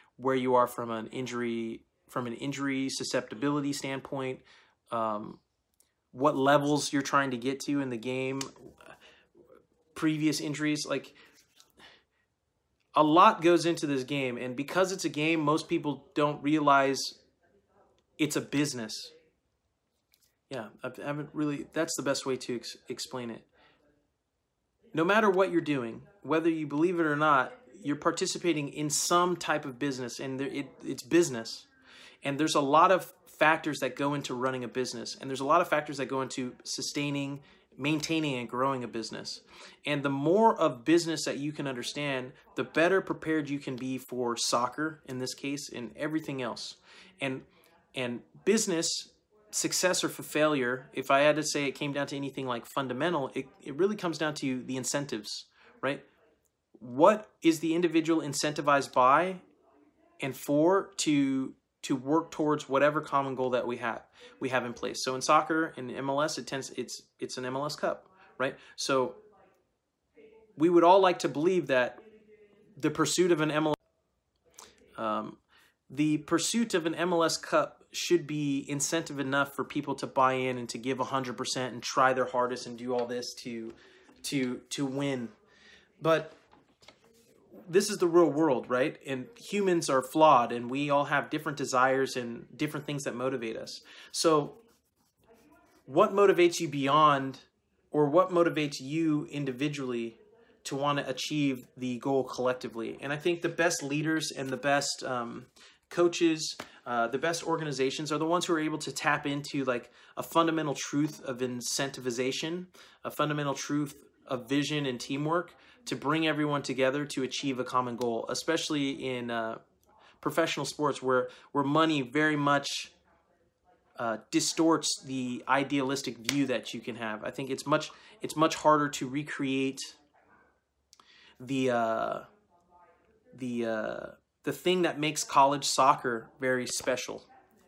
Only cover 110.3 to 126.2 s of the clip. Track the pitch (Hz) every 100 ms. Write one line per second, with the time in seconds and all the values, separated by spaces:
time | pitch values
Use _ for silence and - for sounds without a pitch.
110.3 | 170 165 160 151 131 - 143 151 - 139
111.3 | 120 127 123 - - 139 135 127 117 131
112.3 | 135 160 175 180 - - _ - - 151
113.3 | 147 143 135 - 147 143 - - _ -
114.3 | 131 113 143 143 151 139 120 - 139 151
115.3 | 170 170 - - _ - 127 135 160 160
116.3 | 147 147 143 139 127 131 143 143 - 127
117.3 | - 143 123 123 127 123 113 123 117 -
118.3 | 123 - 165 - 151 139 135 131 123 120
119.3 | 117 113 - _ _ _ _ - _ -
120.3 | - 160 - 139 - 147 127 131 127 127
121.3 | - - 143 139 156 160 151 120 147 156
122.3 | 147 143 143 139 - - _ _ _ _
123.3 | _ _ _ _ _ _ - 117 110 -
124.3 | 160 - - 165 156 - - 131 131 127
125.3 | 123 - 135 135 139 131 135 139 113